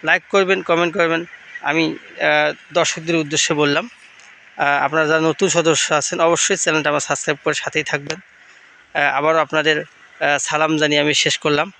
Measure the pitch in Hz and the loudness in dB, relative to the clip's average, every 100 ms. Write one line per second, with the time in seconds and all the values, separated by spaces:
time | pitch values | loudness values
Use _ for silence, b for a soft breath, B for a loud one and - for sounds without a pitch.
0 | 156 180 - 202 185 190 170 165 170 170 | 2 0 2 0 2 0 2 2 2 0
1 | 165 165 175 - - - 139 156 160 156 | 0 0 -4 -16 -18 -8 -2 0 0 -4
2 | - - 156 151 151 147 - 165 165 - | -14 -4 0 2 0 -4 -4 0 0 -2
3 | 160 170 147 147 - 151 147 143 233 - | -2 -2 0 -2 0 2 2 0 -4 -16
4 | - - - - - - 143 143 139 156 | -20 -20 -20 -20 -20 -4 0 2 2 0
5 | 156 160 160 151 190 170 160 151 - 156 | 2 2 2 2 0 2 2 2 2 0
6 | - 180 165 170 - 196 - 156 147 147 | -2 0 2 2 0 -2 0 0 0 -2
7 | - 143 - 143 - 147 - 156 151 147 | -2 -4 -4 -4 -2 -4 -4 -4 -4 -6
8 | 143 165 - - - - - - - 156 | -6 -12 -12 -20 -20 -20 -20 -20 -8 -2
9 | 143 135 151 160 147 156 151 156 165 - | -2 0 0 2 0 0 0 -2 -4 -18
10 | - - 143 143 - 151 156 156 151 147 | -20 -4 -2 0 -2 0 0 2 2 2
11 | 147 147 147 - 156 147 175 - | 2 0 0 0 0 0 -2 -6